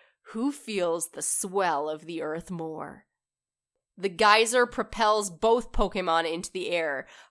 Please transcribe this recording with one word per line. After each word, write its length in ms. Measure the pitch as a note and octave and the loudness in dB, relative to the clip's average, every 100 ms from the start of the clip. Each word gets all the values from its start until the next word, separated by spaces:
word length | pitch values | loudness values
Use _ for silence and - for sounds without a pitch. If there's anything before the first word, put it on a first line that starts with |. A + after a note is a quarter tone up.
| _ _ - | _ _ -12
Who 260 | A3 C#4 | -4 -4
feels 560 | C#4 - G3+ F3 E3 - | -4 -6 -2 0 0 -4
the 120 | - | -6
swell 680 | - - G3 F#3+ F3+ C#3+ D3+ | -4 -4 -2 0 0 0 -2
of 160 | D#3 E3 | -6 -8
the 160 | D#3+ | -8
earth 280 | D3 E3 - | -6 -6 -8
more? 580 | E3+ D#3+ D#3 D3 - _ _ _ _ _ _ _ _ _ - | -8 -8 -8 -12 -14 _ _ _ _ _ _ _ _ _ -8
The 140 | F#3+ | -6
geyser 560 | E3+ G#3+ A3 A3+ B3 A#3+ | 2 6 6 6 4 2
propels 640 | - G#3+ - G#3+ G#3+ G3+ | 0 -6 0 2 2 -2
both 420 | E3 A3 A#3+ - | 0 4 4 2
Pokemon 600 | - G3+ G3 F3+ E3 E3 | 0 0 0 2 2 2
into 200 | E3 - | -4 -8
the 200 | F#3 E3+ | -8 -4
air. 340 | E3+ D#3+ C3+ - - - | -2 -2 -4 -8 -18 -12